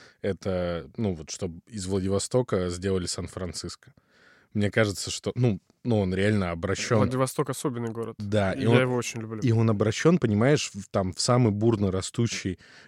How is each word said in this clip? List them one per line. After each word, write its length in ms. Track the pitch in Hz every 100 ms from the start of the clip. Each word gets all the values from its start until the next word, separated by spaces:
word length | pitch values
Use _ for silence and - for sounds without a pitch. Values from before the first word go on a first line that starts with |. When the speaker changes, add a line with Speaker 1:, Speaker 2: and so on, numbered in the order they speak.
| - _
Speaker 1:
это, 680 | 101 90 101 90 87 85 69 -
ну, 180 | 107
вот, 160 | 82 78
чтоб 200 | - 92 82 -
из 200 | 110 92
Владивостока 840 | 98 95 98 - 127 123 98 90
сделали 380 | 87 98 95 85
Сан-Франциско. 880 | - 90 - 90 - 87 - - _ _ _ _ _ _
Мне 160 | 107 101
кажется, 400 | 113 104 92 -
что, 180 | - 104 123
ну, 240 | 123 92 - _
ну, 160 | 123 107
он 120 | 95
реально 380 | 92 101 107 90
обращён. 480 | 85 92 95 - -
Speaker 2:
Владивосток 520 | 120 127 131 - 143
особенный 400 | 131 151 120 117
город. 240 | 113 113 113
Speaker 1:
Да, 340 | 101 104 95
Speaker 2:
И 60 | -
Speaker 1:
и 40 |
Speaker 2:
я 60 | 110
Speaker 1:
он, 100 | 117
Speaker 2:
его 160 | 127 123
очень 240 | - 113
люблю. 200 | 110 110
Speaker 1:
и 120 | 120
он 180 | 113 113
обращён, 480 | 104 107 - 160 180
понимаешь, 540 | 113 104 123 151 -
в, 140 | 101 -
там, 220 | 101 95
в 80 | -
самый 320 | - 123 120
бурно 400 | 104 113 107 101
растущий 680 | 92 - - 117 - 98 87 - -